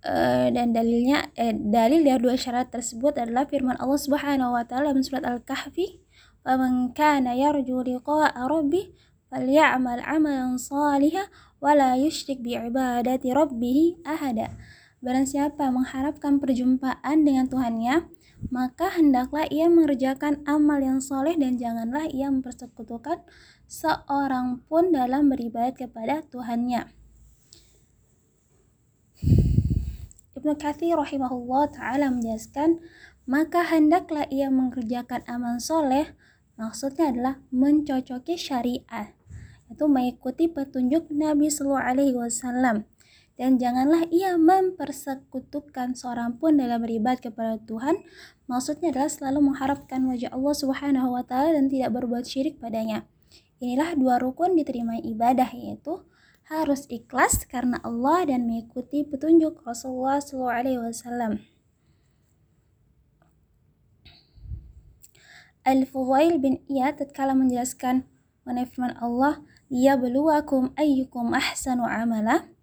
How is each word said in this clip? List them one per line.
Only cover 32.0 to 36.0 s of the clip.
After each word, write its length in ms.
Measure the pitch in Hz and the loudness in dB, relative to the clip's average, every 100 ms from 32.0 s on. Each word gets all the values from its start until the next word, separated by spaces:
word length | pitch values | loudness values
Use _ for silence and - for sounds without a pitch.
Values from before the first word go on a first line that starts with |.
| 285 247 | 0 -2
menjelaskan, 640 | 226 220 - 269 311 330 - - - _ - | -4 -6 -8 -2 0 0 -2 -20 -20 _ -4
maka 400 | 269 311 349 339 | -2 0 0 2
hendaklah 560 | 330 302 359 - 302 277 | 4 6 4 2 -6 -4
ia 160 | 269 277 | -2 0
mengerjakan 720 | 262 254 247 226 247 240 247 247 | 2 0 -4 -6 -6 -6 -10 -8
amal 320 | 240 240 240 | -8 -6 -6
soleh, 560 | - 320 294 262 | -2 0 2 2